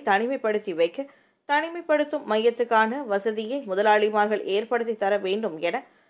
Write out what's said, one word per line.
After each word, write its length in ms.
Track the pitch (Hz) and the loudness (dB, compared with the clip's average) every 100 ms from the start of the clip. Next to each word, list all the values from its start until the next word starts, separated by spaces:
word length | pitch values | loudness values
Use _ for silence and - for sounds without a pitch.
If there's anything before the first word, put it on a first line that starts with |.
தனிமைப்படுத்தி 720 | 254 196 240 269 220 214 208 | 2 0 0 -2 -2 -2 -4
வைக்க 320 | 160 170 - 277 _ _ _ - | 0 -2 -2 -12 _ _ _ -2
தனிமைப்படுத்தும் 760 | 294 330 339 339 302 294 294 220 | -2 -2 -6 0 0 0 -4 -2
மையத்துக்கான 760 | 214 233 233 233 220 220 269 254 | 2 2 2 2 4 4 0 -4
வசதியை 540 | 196 220 214 214 277 226 | -2 -2 -4 -6 -6 -2
முதலாளிமார்கள் 760 | 185 214 214 208 214 208 214 | 2 4 4 4 2 2 0
ஏற்படுத்தி 520 | - 196 226 240 233 220 | -2 -2 0 -2 -2 -2
தர 220 | 196 202 | -2 0
வேண்டும் 400 | 185 202 220 160 | -2 -4 -4 -4
என 240 | 170 233 - _ | -4 -4 -8 _